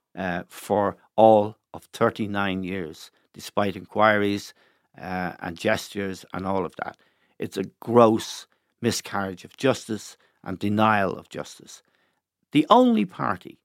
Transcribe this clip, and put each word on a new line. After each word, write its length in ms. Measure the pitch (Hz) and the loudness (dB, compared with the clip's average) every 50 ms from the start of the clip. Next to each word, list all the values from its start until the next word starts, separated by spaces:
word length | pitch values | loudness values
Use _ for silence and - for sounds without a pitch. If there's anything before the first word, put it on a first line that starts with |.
| _ _ - | _ _ -12
uh, 280 | 90 95 90 87 87 - _ | -8 -6 -6 -6 -6 -10 _
for 480 | - - - - 101 104 101 95 - _ _ _ - | -18 -12 -6 -2 0 0 0 0 -4 _ _ _ 2
all 400 | 107 110 113 110 104 104 107 110 _ _ _ | 6 8 8 8 6 4 0 -6 _ _ _
of 120 | - 82 - _ | -18 -18 -18 _
thirty-nine 720 | - - 113 113 - - 107 98 101 101 101 98 92 95 | -4 0 0 0 0 -2 -6 -4 -4 -2 -2 -2 -2 -4
years, 480 | 92 90 98 95 82 76 78 - - - _ _ _ _ | -6 -6 -8 -8 -8 -10 -12 -16 -20 -20 _ _ _ _
despite 440 | - - - - - 110 104 98 92 | -20 -16 -12 -6 -2 -2 -2 -2 -4
inquiries, 760 | 98 - - - 104 107 110 107 104 101 101 101 101 - - - _ _ _ _ _ _ _ - | -8 -12 -6 0 2 4 4 4 4 2 0 -2 -4 -8 -12 -20 _ _ _ _ _ _ _ -20
uh, 360 | - - 92 92 90 90 87 - - | -14 -12 -8 -6 -6 -6 -6 -8 -8
and 180 | - 90 85 - | -10 -10 -8 -4
gestures 680 | - 110 107 98 - - - 101 98 95 92 90 - - | 0 0 0 0 -4 -8 -8 -8 -6 -6 -8 -12 -14 -12
and 140 | - 92 95 | -10 -6 -4
all 180 | 95 98 95 87 | -2 -2 -2 -4
of 100 | 78 - | -6 -8
that. 200 | - - - - _ _ _ _ _ _ _ _ - | -10 -12 -12 -12 _ _ _ _ _ _ _ _ -10
It's 180 | - 90 - | -10 -8 -6
a 80 | 101 95 98 _ - | -8 -8 -8 _ -14
gross 680 | - 120 117 120 117 110 113 107 - - - - - _ _ _ _ _ _ - | -2 4 6 6 8 6 6 2 -2 -8 -14 -16 -18 _ _ _ _ _ _ -4
miscarriage 640 | 117 113 - - - - - 196 196 95 92 - - | -4 -4 -4 -4 -8 -8 -6 -6 -6 -6 -10 -12 -16
of 120 | - _ | -20 _
justice 600 | - - 131 120 - - - 110 98 - - - _ _ _ _ _ - | -2 0 0 0 0 -2 -10 -10 -10 -12 -16 -20 _ _ _ _ _ -12
and 140 | - 92 - | -10 -8 -6
denial 580 | 104 101 104 110 107 110 107 101 98 90 - | -4 -2 2 2 4 4 4 2 0 -2 -4
of 120 | 76 - - | -6 -12 -14
justice. 540 | - 76 - - - - - - - - _ _ _ _ _ _ _ _ _ _ _ _ _ _ | -12 -12 -12 -12 -14 -20 -20 -20 -20 -20 _ _ _ _ _ _ _ _ _ _ _ _ _ _
The 120 | - 151 151 - | 0 2 4 6
only 340 | 214 247 254 247 226 214 202 | 6 6 6 4 4 0 0
party 540 | 180 - - 135 113 95 - - - - _ | -2 -4 -6 -4 -4 -4 -6 -8 -18 -20 _